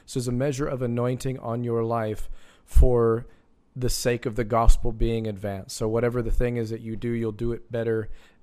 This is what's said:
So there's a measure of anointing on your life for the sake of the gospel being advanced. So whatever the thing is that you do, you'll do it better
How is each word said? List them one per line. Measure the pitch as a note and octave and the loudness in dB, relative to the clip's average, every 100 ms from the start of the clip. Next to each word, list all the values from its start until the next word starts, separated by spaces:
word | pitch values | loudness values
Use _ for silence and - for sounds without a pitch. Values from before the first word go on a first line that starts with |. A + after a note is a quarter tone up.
So | - C3+ | -8 -4
there's | A#2+ | -2
a | |
measure | B2 C#3+ B2+ D3 | 0 0 -2 -4
of | C3 | -2
anointing | B2 A#2+ B2 B2+ C3+ C3 | -2 0 -2 -2 -4 -6
on | A2+ A#2 | -6 -4
your | A#2+ A#2 | -2 0
life | A2+ A#2 A2 G#2 - - - _ | 0 -2 -2 -4 -6 -8 -14 _
for | - - B2+ A#2+ A#2 A2+ B2+ - _ _ _ | 2 6 8 6 4 2 -2 -18 _ _ _
the | C3 B2 | -4 -2
sake | - B2+ A#2+ C3 | 0 0 0 -2
of | G#2+ | -4
the | |
gospel | G#2+ A2+ A2+ - B2 | 0 4 6 6 4
being | A2 A#2 A2+ A2 | 0 0 0 -4
advanced. | G2 G2+ G2 F#2+ | -6 -6 -8 -10
So | - A2 | -6 -2
whatever | A2+ A#2+ B2 | 0 0 0
the | A2+ | 0
thing | A2+ B2 A#2+ | 2 2 0
is | A2 | -4
that | A2+ | -6
you | A2+ | -8
do, | A2 A#2+ | -8 -4
you'll | A#2 A2+ | -4 -4
do | G#2 A#2 | -2 -4
it | A2+ - | -4 -6
better | A#2 A#2 A2 G#2+ - - _ | -4 -2 -2 -2 -8 -14 _